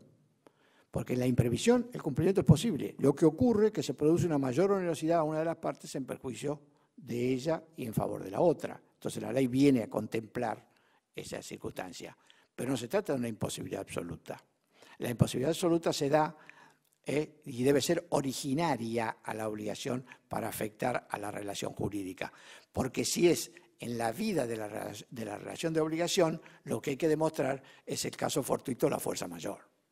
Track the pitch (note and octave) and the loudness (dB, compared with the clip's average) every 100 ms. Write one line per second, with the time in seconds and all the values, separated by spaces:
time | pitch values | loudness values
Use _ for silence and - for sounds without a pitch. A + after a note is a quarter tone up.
0 | - _ _ _ - _ _ _ _ A#2 | -16 _ _ _ -20 _ _ _ _ -6
1 | A#2 B2+ B2+ A#2+ A#2+ A#2 A3 B3 A#3+ - | -2 2 2 2 0 2 4 4 2 -6
2 | - C3+ E3+ G3 - D#3 A#3 C#3 G2+ - | -4 0 2 4 8 8 6 -2 -4 0
3 | C3+ - E3 D#3 B3 G#3 G#3+ F3+ C3+ C3 | 2 6 4 6 2 4 4 2 -4 2
4 | D3 E3+ F3 D3 C3 B2 G3 G3 F3 D#3 | 4 4 2 2 2 2 2 2 0 -2
5 | D#3+ E3+ D3+ D#3 E3 D#3+ D3+ - E3+ D3+ | 2 2 2 0 -2 -2 -6 -6 -8 -8
6 | A#2+ - C3+ A2 A#2+ D3 - _ _ - | -8 -8 -8 -6 -6 -6 -10 _ _ -20
7 | C3+ A#2+ B2+ C3 D3+ E3 - - B2 - | -6 -2 0 0 0 -2 -4 -10 -4 -2
8 | G2 G2+ F#2+ G#2 E3+ - - - - _ | -2 -4 -6 4 4 4 -2 -10 -18 _
9 | - A#2 G#2+ B2 C3 B2+ C#3+ B2+ G2+ - | -6 -4 -2 0 2 6 8 6 2 -2
10 | A2 A2 A2 B2 A#2 A2 - _ _ _ | -2 -4 -4 -4 -4 -4 -10 _ _ _
11 | _ - - - - A2+ A2 G#2 F#2 E2 | _ -14 -10 -10 -10 -10 -10 -8 -10 -12
12 | E2+ - _ _ _ - A#2+ C3 A#2 G3 | -16 -16 _ _ _ -6 -4 -2 0 -2
13 | F#3+ C3+ A#2+ G#2 G2 - F#2+ G2 G2 - | 0 -2 -4 -4 -6 -6 -6 -6 -6 -6
14 | E2+ D#2 - - _ _ _ _ - - | -8 -10 -12 -14 _ _ _ _ -20 -8
15 | A#2+ A#2 A2+ B2+ C#3 E3 F3 E3+ E3+ C#3+ | -6 2 2 2 0 0 2 2 2 0
16 | C#3 D3+ D3+ - - - - _ _ _ | 2 2 2 -4 -20 -20 -20 _ _ _
17 | - C#3 D3+ - C#3+ A#2+ B2+ C#3+ - E3+ | -4 -2 -4 -10 -12 0 4 4 4 0
18 | - D3 C#3 A#2+ C#3+ C#3 E3+ B2 A2+ A#2 | 0 0 0 -4 -4 0 0 0 -2 -2
19 | A2+ - - A2 A2 G#2 G#2 F#2+ - B2 | -4 -6 -8 -6 -6 -6 -6 -6 -6 -6
20 | C3 - _ - A2 - A2 - B2+ A#2+ | -8 -20 _ -6 -4 -4 -8 -4 -2 -2
21 | - G#2 G#2 G2+ G2+ G2 - - G#2 G2+ | -4 -6 -6 -8 -8 -6 -6 -4 -4 -4
22 | F#2+ F#2 - - - - _ - B2+ C#3 | -8 -8 -10 -10 -20 -20 _ -4 -2 -2
23 | B2 - F3 C#3 - - _ _ A#2 A#2 | -2 4 6 4 0 -14 _ _ -6 -2
24 | A2+ A2+ G#3+ E3 A#2+ A2+ G#2 G#2+ G2 G#2 | -2 -2 -2 0 0 -4 -6 -6 -8 -10
25 | - B2 G#2+ G2+ F#2+ G2 E3 D#3+ D#3 D#3+ | -12 -10 -8 -8 -8 -4 -2 0 0 0
26 | E3+ G3 D#3+ E3 - - - A#2 - C3+ | 0 4 4 2 -10 -18 -6 -4 -2 0
27 | E3 D3+ D#3 D#3 C3 C3+ - - - - | 2 4 2 2 -2 -2 -8 -18 -8 -4
28 | B2 - B2+ D3+ B2+ - - A#2+ D3 A2 | -4 -2 -2 0 0 -2 -2 0 0 0
29 | G#2 G2 F#2 E2+ G2+ F#2+ - _ _ | -2 -4 -6 -8 -10 -10 -16 _ _